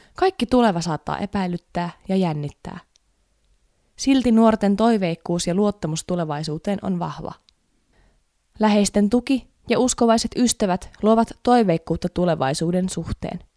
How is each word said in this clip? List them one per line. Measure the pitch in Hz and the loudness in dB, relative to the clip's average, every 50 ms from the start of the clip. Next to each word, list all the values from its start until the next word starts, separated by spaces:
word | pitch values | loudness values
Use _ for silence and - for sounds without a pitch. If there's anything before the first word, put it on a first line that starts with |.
| _ _ _ | _ _ _
Kaikki | - 359 381 - - 240 | 0 0 0 0 0 -2
tuleva | - 254 247 240 220 175 170 | 2 2 4 4 4 2 0
saattaa | 165 170 156 147 - - 151 - | -2 -4 -4 -4 -4 -6 -6 -6
epäilyttää | 202 - - 202 185 180 175 170 _ _ - 175 175 175 - _ _ - | -6 -6 -4 -4 -4 -2 -4 -6 _ _ -8 -6 -6 -6 -8 _ _ -2
ja | 190 | 0
jännittää. | 190 185 165 151 151 143 143 - _ - - - 175 - _ _ _ _ _ _ _ _ _ _ _ _ _ _ _ _ _ _ _ _ _ _ | 0 0 0 -2 -4 -6 -10 -10 _ -16 -16 -16 -16 -20 _ _ _ _ _ _ _ _ _ _ _ _ _ _ _ _ _ _ _ _ _ _
Silti | - - 269 277 269 240 254 | -4 0 2 2 4 4 4
nuorten | 220 220 226 220 214 - 208 196 202 | 4 6 6 4 4 4 2 0 2
toiveikkuus | 196 226 233 226 208 190 170 170 - - - 170 175 - 180 | 2 2 2 2 2 0 -2 -4 -4 -4 -4 -4 -2 -2 -2
ja | 170 | 0
luottamus | 196 208 208 202 - - 156 156 160 - | 0 0 0 -2 -4 -6 -6 -6 -6 -6
tulevaisuuteen | - 180 175 165 156 147 147 156 156 147 165 - 202 202 190 | -6 -6 -4 -4 -6 -6 -6 -6 -6 -8 -6 -4 -6 -6 -4
on | - 196 180 175 | -4 -6 -4 -4
vahva. | 170 160 147 - 160 - - - _ _ _ _ _ _ _ _ _ _ _ _ _ _ _ _ _ _ _ _ _ _ _ - | -6 -8 -8 -10 -12 -14 -14 -16 _ _ _ _ _ _ _ _ _ _ _ _ _ _ _ _ _ _ _ _ _ _ _ -2
Läheisten | 214 214 208 208 202 - - 208 208 202 | 0 2 4 4 2 2 2 0 0 2
tuki | 233 247 240 - 269 240 - _ _ _ - - | 0 0 0 0 -2 -4 -4 _ _ _ -4 -2
ja | 233 - | 0 0
uskovaiset | 247 247 - - 240 233 226 233 - 226 - | 2 0 0 2 2 4 2 2 0 -2 -2
ystävät | - 247 226 - - 220 190 180 190 - - - - | 0 0 0 0 0 -2 -2 -2 -2 -6 -10 -10 -2
luovat | - 214 226 226 226 - - _ - | 2 2 4 4 2 0 -4 _ 0
toiveikkuutta | 247 247 240 220 185 165 165 - - 165 - - - | 2 4 4 4 4 2 0 -2 -4 -6 -4 -4 -4
tulevaisuuden | - 175 180 180 160 - 131 135 147 - 165 165 175 185 185 185 | -2 0 0 0 0 0 0 -2 -2 -2 -2 -2 -2 -2 -2 -4
suhteen. | - - 165 175 - - - - - 175 - _ _ | -4 -6 -6 -6 -6 -8 -8 -10 -10 -10 -14 _ _